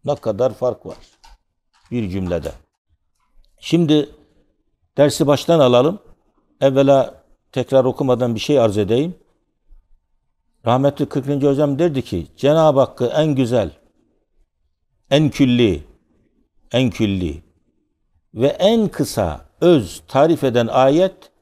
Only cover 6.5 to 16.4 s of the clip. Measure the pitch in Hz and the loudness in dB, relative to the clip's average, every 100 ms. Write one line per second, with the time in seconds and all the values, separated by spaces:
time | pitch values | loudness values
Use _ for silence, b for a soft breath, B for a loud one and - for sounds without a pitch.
6.5 | _ 139 131 139 135 123 - _ _ _ | _ 0 2 4 2 2 -8 _ _ _
7.5 | - 120 135 127 123 135 120 120 110 - | -8 0 2 2 -2 -2 0 -2 -4 0
8.5 | 143 113 101 98 117 160 180 _ _ _ | 2 2 0 0 0 -2 -8 _ _ _
9.5 | _ _ - _ _ _ _ _ _ _ | _ _ -20 _ _ _ _ _ _ _
10.5 | _ 113 127 139 139 143 143 135 143 143 | _ -2 0 0 -2 -6 -6 -4 -2 0
11.5 | 139 147 135 175 135 - 90 78 _ 135 | 0 -2 0 -2 -2 -6 -8 -8 _ 0
12.5 | 156 156 135 127 - 127 156 156 135 120 | 2 2 2 0 -2 -4 0 0 0 0
13.5 | 120 90 - _ _ _ _ _ _ _ | 0 -2 -8 _ _ _ _ _ _ _
14.5 | _ _ _ _ _ _ 143 151 - 135 | _ _ _ _ _ _ 0 0 0 0
15.5 | 123 117 78 - _ _ _ _ _ | 2 0 0 -8 _ _ _ _ _